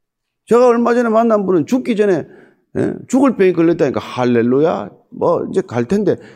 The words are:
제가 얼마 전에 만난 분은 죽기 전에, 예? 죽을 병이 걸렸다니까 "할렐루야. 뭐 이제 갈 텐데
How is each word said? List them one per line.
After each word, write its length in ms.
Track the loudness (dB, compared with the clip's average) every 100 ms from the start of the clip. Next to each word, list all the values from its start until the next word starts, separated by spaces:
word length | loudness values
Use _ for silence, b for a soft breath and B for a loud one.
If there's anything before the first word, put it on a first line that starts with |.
| _ _ _ _ 0
제가 200 | 4 4
얼마 280 | 2 0
전에 140 | 0 2
만난 340 | 2 2 0
분은 220 | 0 0 0
죽기 280 | -2 0 0
전에, 300 | 0 0 -4 B B B _ -6
예? 180 | -6 -6 -4
죽을 280 | 0 2 2
병이 160 | 0
걸렸다니까 480 | 2 0 0 -2 -2
"할렐루야. 880 | -6 -4 0 2 2 2 0 -2 -8 -18 _
뭐 360 | -4 -2 -2 -2
이제 100 | -4
갈 260 | -4 -6 -2
텐데 300 | -2 -2 -4 B